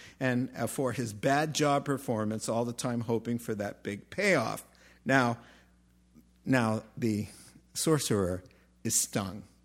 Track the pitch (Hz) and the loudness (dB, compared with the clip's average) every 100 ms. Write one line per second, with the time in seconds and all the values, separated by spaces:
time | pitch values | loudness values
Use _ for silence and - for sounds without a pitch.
0 | - - 131 123 131 - 113 - 131 117 | -18 -4 0 0 0 -4 -4 -2 -2 -2
1 | 117 104 139 143 156 139 147 143 147 131 | -6 -2 2 2 2 2 2 2 0 -4
2 | - 110 107 110 - 113 120 117 131 120 | -2 -2 0 -2 -2 -2 -2 -4 -4 -2
3 | 113 117 117 120 - 104 101 - - 101 | 0 -2 0 -4 -4 -6 -6 -8 -8 -8
4 | - - 202 160 113 - - - - - | -8 -2 2 2 2 -4 -10 -20 -20 -8
5 | - 135 120 117 - - _ _ _ _ | 2 4 4 0 -10 -20 _ _ _ _
6 | _ - - _ - 131 113 110 - - | _ -20 -20 _ 2 2 4 0 -4 -4
7 | 117 104 101 - - - _ - - 156 | 0 0 -4 -10 -20 -20 _ -4 2 2
8 | - 107 90 90 - - _ _ - - | 2 2 2 -2 -8 -20 _ _ -2 0
9 | - - 95 104 - _ | 0 -2 -4 -8 -16 _